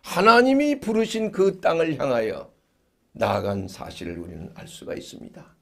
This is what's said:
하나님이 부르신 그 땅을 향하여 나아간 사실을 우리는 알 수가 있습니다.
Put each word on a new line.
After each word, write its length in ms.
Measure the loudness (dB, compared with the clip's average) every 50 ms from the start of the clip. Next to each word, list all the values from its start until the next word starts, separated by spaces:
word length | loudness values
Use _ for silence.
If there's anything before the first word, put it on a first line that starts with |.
하나님이 800 | _ -4 -2 4 6 8 8 8 8 6 6 4 4 2 0 -2
부르신 500 | -2 -2 0 0 0 0 0 -4 -4 -4
그 300 | 0 2 2 2 2 2
땅을 400 | 0 0 2 2 0 0 0 -2
향하여 500 | -2 0 0 0 0 -2 -4 -6 -10 -16 _ _ _ _ _ _ _ _ _ _ _ _ _
나아간 560 | -2 0 0 0 0 0 -2 -2 -2 -4 -8
사실을 500 | -10 -12 -14 -14 -12 -12 -10 -10 -10 -10
우리는 320 | -10 -12 -12 -14 -14 -14 -14
알 120 | -16 -18
수가 280 | -18 -18 -16 -10 -10 -10
있습니다. 600 | -10 -10 -14 -18 -18 -18 -18 -20 -20 -20 -20 _ _